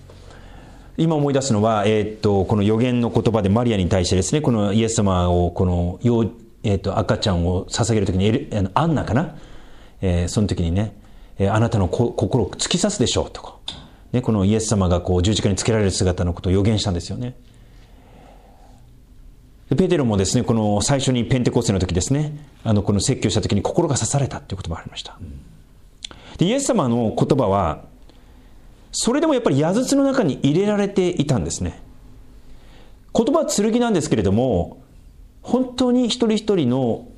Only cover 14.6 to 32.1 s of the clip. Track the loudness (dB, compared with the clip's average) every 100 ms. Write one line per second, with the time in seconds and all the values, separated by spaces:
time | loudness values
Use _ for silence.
14.6 | 0 0 2 2 2 2 2 2 0 0
15.6 | 0 2 0 0 0 0 -2 -2 0 2
16.6 | 2 0 -2 -4 -6 -8 -10 -12 -20 -20
17.6 | -20 -20 -20 -20 -20 -20 -20 -20 -20 -20
18.6 | -20 -20 -20 -20 -20 -20 -20 -20 -20 -20
19.6 | -4 0 2 2 2 2 2 0 0 0
20.6 | 2 0 0 0 0 0 0 0 0 0
21.6 | 0 0 0 -2 0 -2 -2 -8 -16 -8
22.6 | -2 0 2 0 0 0 0 -2 0 -2
23.6 | 0 0 0 -2 -2 -2 -2 -6 -10 -10
24.6 | -8 -10 -10 -16 -16 -18 -16 -16 -20 -20
25.6 | -20 -20 -20 -18 -18 -18 -20 -2 0 2
26.6 | 0 2 2 2 0 0 2 2 2 2
27.6 | 0 -2 -10 -20 -20 -20 -20 -20 -20 -20
28.6 | -20 -20 -14 -4 0 2 2 2 2 2
29.6 | 2 0 0 2 2 0 0 0 0 2
30.6 | 0 0 0 0 0 -2 -2 -2 -2 -6
31.6 | -8 -8 -16 -20 -20